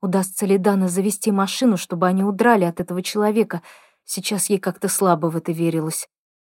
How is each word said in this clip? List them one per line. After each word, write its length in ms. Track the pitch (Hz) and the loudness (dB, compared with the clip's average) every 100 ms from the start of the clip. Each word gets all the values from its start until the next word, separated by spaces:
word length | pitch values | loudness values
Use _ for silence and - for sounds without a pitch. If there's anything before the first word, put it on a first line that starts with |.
Удастся 440 | 190 190 185 - 196 | -2 0 -2 -2 0
ли 140 | 196 | 2
Дана 280 | 185 196 185 | 4 2 0
завести 440 | 175 196 202 - | 0 -2 -2 0
машину, 460 | 196 190 - 254 190 | 0 0 0 0 0
чтобы 280 | - 170 180 | -2 0 2
они 180 | 190 | 2
удрали 420 | 196 190 240 226 175 | 0 2 4 4 2
от 140 | 170 | -2
этого 220 | 175 180 | -4 -6
человека? 640 | 185 214 208 214 214 175 - - _ _ - | -4 0 2 2 0 -4 -10 -18 _ _ -12
Сейчас 460 | - 185 208 - | -8 -4 -4 0
ей 80 | 196 | 0
как-то 280 | 196 170 196 | -2 -4 -4
слабо 440 | - 190 170 165 | 0 2 2 2
в 40 | 165 | -4
это 160 | 165 | -4
верилось. 560 | 165 165 160 156 165 - _ _ _ _ | -2 0 0 -2 -6 -10 _ _ _ _